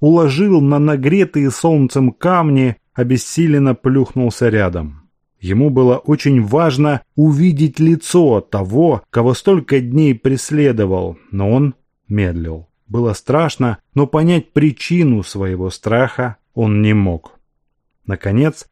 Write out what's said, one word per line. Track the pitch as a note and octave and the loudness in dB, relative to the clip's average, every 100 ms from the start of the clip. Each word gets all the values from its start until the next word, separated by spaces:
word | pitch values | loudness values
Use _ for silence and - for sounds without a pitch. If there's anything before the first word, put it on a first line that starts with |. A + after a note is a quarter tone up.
уложил | D3 E3+ D#3 C3+ G3+ F3 | 2 2 2 0 2 2
на | C#3 C#3+ | 2 2
нагретые | D3 C#3+ C3 F#3+ F#3 D3 C#3 | 0 0 0 0 0 0 -2
солнцем | - E3 D#3 C3 C#3 B2+ | -2 0 0 0 0 -2
камни, | - F3 F3+ D#3 C3+ B2+ A2 _ | 0 -2 0 2 0 0 -4 _
обессиленно | - B2 B2+ - - E3 D3 C#3 | -6 -2 -2 -4 -2 0 2 0
плюхнулся | A#2+ C3+ C3+ B2+ - B2 - A#2 | 0 0 0 -2 -2 -4 -2 0
рядом. | G#2+ F#2+ F2 D2+ D2 _ _ _ _ | 0 -2 -4 -10 -14 _ _ _ _
Ему | F2+ G2+ D3 | -4 0 2
было | C3 B2+ B2+ | 2 2 2
очень | - D3+ C#3+ C3+ | 0 -2 2 0
важно | G#2 C3+ E3 C3 D3+ C#3 - | 2 0 0 0 0 -2 -4
увидеть | - D#3 C#3+ F3+ C#3+ D#3 - | 0 2 2 2 2 0 2
лицо | D#3+ E3 - F3+ D#3 G#2+ | 2 2 0 2 4 2
того, | - G#2 F#2+ A#2 E3+ A#2 - | -2 -6 -2 0 2 0 -4
кого | - A#2+ | -2 0
столько | B2+ - F#3+ - C#3 | 0 2 0 2 -2
дней | B2 C3+ D3+ | 0 0 2
преследовал, | A#2+ C3 C3+ - D3+ C#3+ A2+ G2 F#2 F2+ D#2+ _ | 0 -2 -2 -2 0 0 0 -2 -2 -6 -10 _
но | G2 G2 | -4 0
он | B2 C#3+ - _ _ - | 2 0 -4 _ _ -6
медлил. | G#2 F#2 E2+ E2 D#2+ E2 _ - | -2 -2 -4 -8 -12 -16 _ -8
Было | A2+ A#2+ | -4 -2
страшно, | G2+ - C#3+ E3 - B2+ G#2 _ | -4 -2 -2 -2 -2 -4 -4 _
но | - C#3+ | -2 0
понять | D#3 E3 F3 - | 0 2 0 -2
причину | - D3+ B2 - F3 D#3 A2+ | 0 0 0 -2 0 2 0
своего | F2+ G2+ F#2+ F#2 F#2 | -4 -6 -6 -4 -6
страха | - - A2+ B2+ - B2+ G#2+ _ | -8 -2 0 0 -2 -8 -8 _
он | - A2 G#2 | -4 0 2
не | G#2+ | 2
мог. | G#2+ G2 E2+ - _ _ _ _ _ _ _ - | 2 0 -4 -10 _ _ _ _ _ _ _ -10
Наконец, | F#2+ G2+ G#2 D#3 D3+ - | -8 -2 0 0 -2 -14